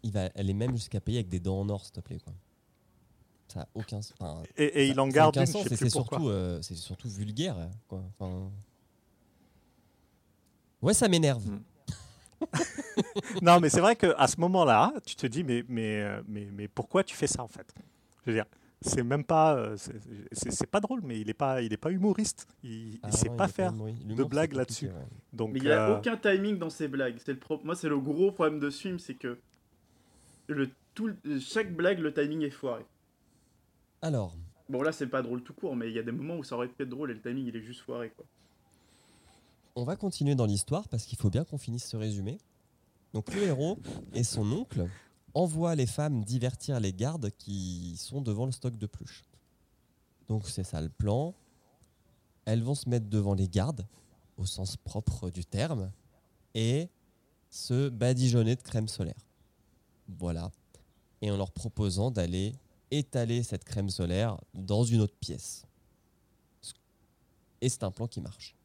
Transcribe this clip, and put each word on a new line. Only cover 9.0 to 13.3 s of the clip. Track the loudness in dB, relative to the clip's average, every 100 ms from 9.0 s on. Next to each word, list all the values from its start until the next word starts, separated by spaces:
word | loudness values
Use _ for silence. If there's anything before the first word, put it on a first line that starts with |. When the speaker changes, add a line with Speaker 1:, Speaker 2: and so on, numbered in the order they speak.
| _ _ _ _ _ _ _ _ _ _ _ _ _ _ _ _ _ _
Speaker 1:
Ouais, | 4
ça | 6 6
m'énerve. | 6 6 2 -2
Speaker 3:
Hmm. | -6 -10 _ -12 -10 -12 -20 -20 _
Speaker 2:
<laughs> | -4 -2 -2 -4 -6 -2 -2 -4 -4